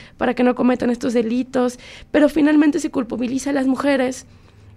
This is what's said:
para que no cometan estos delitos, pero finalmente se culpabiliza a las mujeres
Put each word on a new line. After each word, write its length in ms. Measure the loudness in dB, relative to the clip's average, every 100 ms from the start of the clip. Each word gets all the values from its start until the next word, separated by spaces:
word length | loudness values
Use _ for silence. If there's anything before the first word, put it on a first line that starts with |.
| -18 -6
para 160 | -4
que 80 | 0
no 120 | 0
cometan 360 | 2 2 2 0
estos 240 | -2 -2
delitos, 640 | -2 0 -2 -4 -2 -2 -4 -18 -20 -2
pero 180 | 2 2
finalmente 500 | 4 2 4 4 2
se 120 | -4
culpabiliza 600 | -6 -6 -4 -4 -6 -4
a 20 |
las 120 | -2 -2
mujeres 600 | -2 0 0 -2 -6 -14 -20 -20 -20 -20